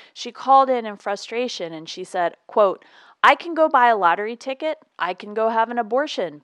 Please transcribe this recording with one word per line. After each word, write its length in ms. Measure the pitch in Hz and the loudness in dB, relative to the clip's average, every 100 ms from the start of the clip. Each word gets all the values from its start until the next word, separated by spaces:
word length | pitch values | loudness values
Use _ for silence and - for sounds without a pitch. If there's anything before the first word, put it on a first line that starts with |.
| - | -20
She 180 | - 240 | -16 -14
called 380 | - 262 269 262 | -6 4 4 4
in 160 | 247 220 | 0 -4
in 100 | 202 | -8
frustration, 800 | 202 202 - 233 247 - 165 | -8 -8 -8 -6 -6 -6 -10
and 120 | 160 160 | -12 -14
she 160 | 185 | -14
said, 320 | 185 185 170 - _ | -8 -2 -2 -4 _
quote, 360 | 226 196 - _ _ - _ | 2 2 0 _ _ -20 _
"I 120 | 226 | 4
can 180 | 285 339 | 4 2
go 160 | 320 311 | 0 2
buy 200 | 269 240 | 4 4
a 80 | 220 | 4
lottery 400 | 170 175 214 240 | 2 2 -4 -8
ticket, 420 | 262 262 311 302 _ - | -10 -8 -6 -8 _ -8
I 140 | 170 | -8
can 220 | 185 208 | -8 -8
go 160 | 214 220 | -2 0
have 180 | 226 226 | 0 -2
an 100 | 240 | -2
abortion, 640 | 208 247 302 - 175 147 | -2 -2 -2 -4 -6 -6